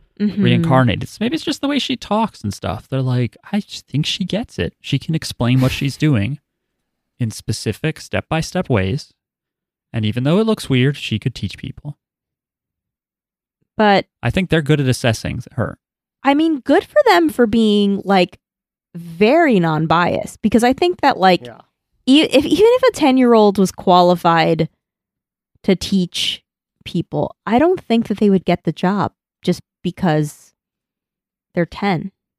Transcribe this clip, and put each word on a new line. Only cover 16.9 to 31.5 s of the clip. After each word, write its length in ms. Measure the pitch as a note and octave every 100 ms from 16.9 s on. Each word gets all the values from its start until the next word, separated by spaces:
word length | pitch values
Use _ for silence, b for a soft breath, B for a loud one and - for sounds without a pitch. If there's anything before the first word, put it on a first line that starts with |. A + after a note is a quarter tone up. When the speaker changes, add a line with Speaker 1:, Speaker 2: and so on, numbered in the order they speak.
| D5+ B4+
Speaker 1:
them 220 | F4 D#4+
for 180 | - A#3
being, 540 | A3+ G#3+ G#3 G3+ G3 F#3
like, 340 | F#3+ F3+ - _ _ _ _ _
very 680 | E3+ E3+ E3 G#3+ D#4+ D#4+ G3+
non-biased, 840 | E3 D#3 D#3+ E3 F3 - - -
because 220 | A3+ A#3
I 100 | A#3+
think 280 | C4 F4+ F4
that, 160 | C#4 -
like, 280 | F#3 F3 A#2+
Speaker 3:
Yeah. 160 | A2 _ _ _ _ -
Speaker 1:
e-, 160 | C#4+
if, 220 | - C#4 -
even 200 | D#4 A4+
if 160 | B4+
a 80 | B4+
ten-year-old 640 | - D4 C4 A#3+ A3+ G#3 G3
was 140 | F#3
qualified 1000 | - G3 F3+ F3 F3 F3 E3 D#3+ D#3+ D#3+ _ _ _ _ _ _ _ _ _
to 120 | - F3+
teach 680 | - G3 F3 - - F#3+ _ _ _ _ -
people, 500 | F3 - D3+ - - -
I 120 | A#3+
don't 240 | E4 F#4
think 260 | - A#3 A3+
that 120 | G3+
they 100 | G#3
would 160 | F#3+ -
get 200 | F3 -
the 60 |
job 400 | - F3+ G3+ C3+ _ _ _
just 200 | F#3 F3 _ _
because 720 | F3 - F#3 D#3 D3 - _ _ _ _ _ _ _ _ _ _ _